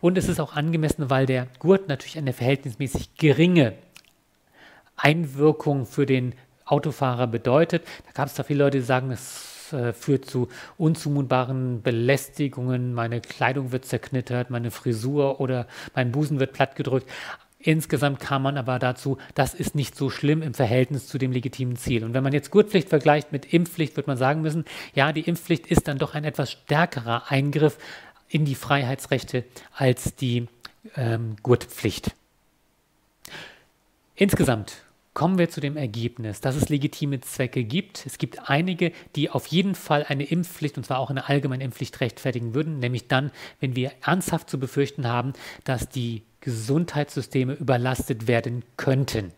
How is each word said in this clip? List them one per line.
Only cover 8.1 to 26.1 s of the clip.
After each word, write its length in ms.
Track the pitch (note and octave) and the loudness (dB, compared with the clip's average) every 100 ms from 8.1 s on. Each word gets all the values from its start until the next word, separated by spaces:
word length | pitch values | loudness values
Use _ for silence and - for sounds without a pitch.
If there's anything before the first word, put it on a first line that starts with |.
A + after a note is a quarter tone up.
gab's 220 | - C#3 | -6 -6
da 80 | - | -4
viele 220 | B2+ C#3+ | -2 2
Leute, 140 | C#3+ C#3 | 4 2
die 60 | |
sagen, 280 | B2 C3 C3 | 2 0 0
es, 600 | B2+ - - - - - | -6 -10 -14 -16 -18 -8
äh, 200 | C#3+ A#2+ | -2 -2
führt 320 | A2+ - C3+ | -2 0 0
zu 240 | - B2+ A#2+ - - - | 2 -4 -4 -6 -18 0
unzumutbaren 1040 | D#3+ D#3+ D3+ C#3+ C3+ C3 B2 C3 B2+ A#2+ | 0 2 0 0 2 2 0 -2 -2 -2
Belästigungen, 1080 | A#2 A#2 A#2+ C#3 - - C#3+ B2 B2+ B2+ B2 | 0 2 2 2 0 -4 -4 -2 -2 -2 -2
meine 280 | A#2+ A#2 A#2 | -2 -2 -4
Kleidung 500 | - - B2 C3+ C3 | -6 0 0 0 -2
wird 140 | B2+ | -4
zerknittert, 680 | - B2+ - C3 B2 B2 B2 | -4 -6 -2 -4 -2 -4 -2
meine 220 | A#2+ A#2 | -4 -4
Frisur 680 | - - A2 A#2+ D3 C#3 C3+ | -4 -2 -2 0 0 0 0
oder 280 | C3 B2+ A#2 - - | -2 -2 -4 -12 -8
mein 160 | - B2 | -2 0
Busen 300 | B2+ D3+ C#3+ | 2 0 2
wird 140 | C3 | 0
plattgedrückt. 540 | - C3+ - C#3 C3 - - - - _ _ | 2 0 0 -2 -2 -2 -14 -14 -14 _ _
Insgesamt 640 | - D#3+ - C#3+ C#3+ C3+ | 2 2 2 0 0 -2
kam 220 | - C#3 | -2 0
man 160 | C3+ C#3+ | 0 -2
aber 200 | A#2+ B2+ | -2 0
dazu, 400 | B2+ B2 C3+ C3 - | 0 0 -4 -4 -6
das 180 | - C3+ | 0 0
ist 220 | - B2 | 0 -4
nicht 220 | D3 C3+ - | -2 -4 -2
so 120 | C3+ | -4
schlimm 320 | - C#3+ D#3 | 0 2 2
im 140 | D#3 | 0
Verhältnis 540 | A2+ A#2+ B2+ B2+ C#3+ - | 0 4 4 4 0 -6
zu 100 | C3+ | -4
dem 140 | C3 | -2
legitimen 420 | B2+ B2+ - B2+ | -2 -4 -4 -4
Ziel. 300 | B2 - A#2+ | -4 0 0
Und 100 | A2+ | 0
wenn 80 | B2 | 0
man 100 | C3+ | 2
jetzt 200 | C#3+ - | 0 2
Gurtpflicht 380 | G3+ G#3 G3 D3+ | 4 4 2 4
vergleicht 420 | D#3 D#3 D3+ - | 2 6 4 2
mit 200 | C#3 - | -8 2
Impfpflicht, 440 | E3+ F3 - D3+ - | 2 2 -2 -2 -2
wird 100 | D3 | -4
man 100 | B2+ | 0
sagen 260 | B2+ D#3 | 2 2
müssen, 220 | D#3 D#3 D3+ - - | 0 -2 -6 -10 -6
ja, 180 | - C#3 | 0 2
die 100 | D#3 | 2
Impfpflicht 440 | D#3 F3 - E3+ - | -2 -4 0 -2 4
ist 220 | E3+ - | 2 2
dann 100 | C#3 | -2
doch 160 | D3 | -2